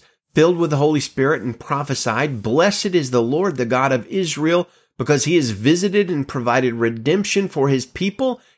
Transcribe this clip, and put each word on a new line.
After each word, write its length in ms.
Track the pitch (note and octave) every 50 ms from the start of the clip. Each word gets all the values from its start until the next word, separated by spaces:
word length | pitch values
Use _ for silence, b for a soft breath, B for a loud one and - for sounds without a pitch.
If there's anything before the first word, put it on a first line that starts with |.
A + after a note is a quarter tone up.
| b b b b _ _ -
filled 240 | D3+ D#3 E3+ F3
with 120 | E3+ E3+ D#3
the 80 | D3
Holy 240 | C#3 C#3+ D3+ D#3 D3
Spirit 400 | - - - - C3 C#3 D#3+ C3
and 180 | - B2 A2+ -
prophesied, 840 | - - D3 C#3 D3 C#3 C3+ - - B2 G#2+ A#2 C#3+ D3+ C3+ A2 G2+
Blessed 500 | A2 A#2 D3+ E3+ F#3 G3 - - G#3 F3+
is 180 | F3 C#3+ B2+
the 100 | B2+ B2
Lord, 360 | A#2 A#2 C3+ D#3+ F#3+ G3+ D#3
the 80 | B2+ B2
God 260 | A2+ B2+ B2+ C3+ C3+
of 160 | C3+ B2 G#2
Israel, 640 | - - F#3+ F#3+ D#3+ C#3+ D3 D3+ D#3+ E3+ F3 F3 b b b b b b
because 280 | - B2 A2 D3 C#3 -
he 100 | D3+ F3
has 140 | E3+ C#3+ A#2+
visited 640 | G#2+ F#2+ G#2+ C3+ E3 F3 F#3 G#3 F3+ G#3 G#3 F3
and 160 | F3 D3 C3+
provided 480 | - - C#3 A#2 A#2+ A#2+ C3 B2+ B2+ A#2
redemption 720 | A2+ A#2 A#2 A#2 A2+ A2+ C#3 E3 G3+ G3+ - - G3+ G3
for 220 | F3+ - D3+ C3+ C#3
his 160 | C#3 C3 B2
people. 540 | - - - F3+ G3 G3+ - C4+ C4 A#3+ b b b b